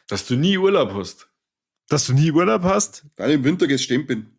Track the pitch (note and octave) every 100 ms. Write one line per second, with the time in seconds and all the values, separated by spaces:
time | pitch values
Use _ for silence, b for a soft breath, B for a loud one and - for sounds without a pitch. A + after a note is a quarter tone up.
0 | b G#2 - B2+ E3 G3 F#3+ G3 B2 G2
1 | F2+ - _ _ _ _ _ _ - D3+
2 | - C3 D#3+ D3+ F3+ A3 F3 G3 G3+ -
3 | - - A2+ D3+ C3 F3+ F3 C3+ - B2
4 | D3+ A#2+ G#2+